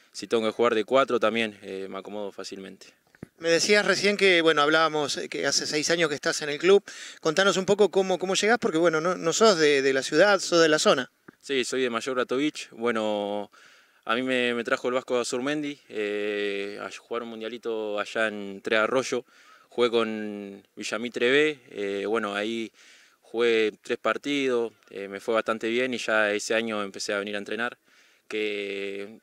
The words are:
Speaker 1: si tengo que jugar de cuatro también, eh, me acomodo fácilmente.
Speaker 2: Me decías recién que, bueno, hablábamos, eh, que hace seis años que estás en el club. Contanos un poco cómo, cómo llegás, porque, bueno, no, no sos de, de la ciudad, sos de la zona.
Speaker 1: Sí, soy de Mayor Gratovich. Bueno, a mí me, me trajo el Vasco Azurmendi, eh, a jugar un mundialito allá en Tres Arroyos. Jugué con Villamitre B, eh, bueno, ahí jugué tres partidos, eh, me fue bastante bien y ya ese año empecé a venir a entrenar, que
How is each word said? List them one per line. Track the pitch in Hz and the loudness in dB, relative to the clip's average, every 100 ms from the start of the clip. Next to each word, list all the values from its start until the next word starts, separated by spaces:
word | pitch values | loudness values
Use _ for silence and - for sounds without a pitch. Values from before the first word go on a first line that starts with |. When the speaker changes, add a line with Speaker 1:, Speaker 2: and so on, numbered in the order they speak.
| _ | _
Speaker 1:
si | - 101 | -14 -2
tengo | 117 | 0
que | 110 | 0
jugar | 107 117 | 2 2
de | 110 | 2
cuatro | 101 131 135 117 | 2 2 2 2
también, | 107 113 113 101 | 2 0 -2 -6
eh, | 101 95 98 | -12 -10 -10
me | 95 | -12
acomodo | 98 104 101 | -12 -10 -10
fácilmente. | 95 95 98 95 95 - _ _ - - - | -10 -14 -12 -16 -18 -20 _ _ -20 -20 -6
Speaker 2:
Me | 165 | 0
decías | 165 - 208 190 | 2 4 4 4
recién | 170 196 202 | 2 2 4
que, | 196 170 | 4 6
bueno, | 160 151 | 6 4
hablábamos, | 147 160 160 151 139 - | 4 4 4 2 -2 -4
eh, | - | -6
que | 151 139 | -4 -2
hace | - | -2
seis | 135 151 143 | -2 -2 0
años | 170 160 | 2 0
que | 143 | 0
estás | 165 - | -2 -4
en | 151 | -4
el | 147 | 0
club. | 175 202 - - - - | 6 6 4 -16 -18 -6
Contanos | 160 160 196 180 | -2 2 2 2
un | 190 | 2
poco | 202 190 | 4 4
cómo, | 196 190 180 | 2 0 0
cómo | 185 | -2
llegás, | 185 208 233 | 0 2 2
porque, | 226 160 | 2 2
bueno, | 170 156 | 4 4
no, | 170 | 0
no | 180 165 | -2 -2
sos | 151 220 170 | 4 6 6
de, | 151 139 | 6 4
de | 135 | 4
la | 135 | 0
ciudad, | 131 156 202 196 | 2 4 4 4
sos | - 175 | 2 4
de | 160 | 6
la | 151 | 4
zona. | 214 143 120 _ _ - | 4 2 0 _ _ -16
Speaker 1:
Sí, | - 139 | -4 -2
soy | 117 127 | -2 -2
de | 127 | 0
Mayor | 113 131 127 | -2 -4 -4
Gratovich. | 117 127 151 - - | -2 0 -2 -4 -14
Bueno, | - 117 113 107 104 101 104 98 _ - - _ _ | -6 -2 0 0 -2 -2 -6 -8 _ -20 -20 _ _
a | - 113 | -4 -2
mí | |
me, | 131 127 123 | 0 0 0
me | 120 | -2
trajo | 117 131 127 | -2 -2 -2
el | |
Vasco | 127 123 123 | -4 -2 -2
Azurmendi, | 113 127 135 151 147 139 - | -2 -4 -4 -4 -6 -12 -12
eh, | 110 104 104 104 104 101 101 101 104 | -6 -4 -4 -4 -4 -4 -4 -8 -10
a | 98 - | -12 -14
jugar | - 117 | -10 -10
un | 117 | -8
mundialito | 110 110 117 117 110 107 104 | -10 -10 -10 -6 -6 -4 -4
allá | 101 113 110 | -4 -2 -2
en | 104 101 98 | -2 -8 -8
Tres | - 110 | -2 2
Arroyos. | 110 131 123 123 - _ - - _ | 2 0 0 -4 -6 _ -20 -20 _
Jugué | - 120 | 0 2
con | 117 110 110 107 104 101 101 _ - | 4 0 -2 -6 -8 -12 -16 _ -12
Villamitre | 107 107 120 120 120 | -8 -6 -6 -2 2
B, | 143 151 139 - | 4 2 -2 -12
eh, | - 101 98 | -8 -6 -4
bueno, | 98 113 104 | -2 -2 -2
ahí | 101 107 117 107 _ - - _ _ | -4 -4 -6 -8 _ -20 -20 _ _
jugué | _ 113 120 113 107 - | _ 0 2 4 2 -2
tres | - 120 | -6 -4
partidos, | 113 110 139 143 131 120 113 _ _ | -2 -2 -2 -2 0 -2 -2 _ _
eh, | 101 98 | -12 -10
me | 98 | -8
fue | - | -2
bastante | 113 113 113 113 | 0 0 -2 -2
bien | 120 131 | -2 -2
y | 120 | -4
ya | - 110 107 | 0 2 2
ese | 104 - | 0 -2
año | 113 113 107 | -2 -2 -4
empecé | 98 98 - | -6 -8 -4
a | 101 | -4
venir | 104 104 | -4 -8
a | |
entrenar, | 101 107 120 - _ _ _ _ - | -8 -6 -6 -8 _ _ _ _ -8
que | 107 107 104 101 98 98 98 101 113 | -4 -4 -4 -6 -8 -8 -10 -12 -16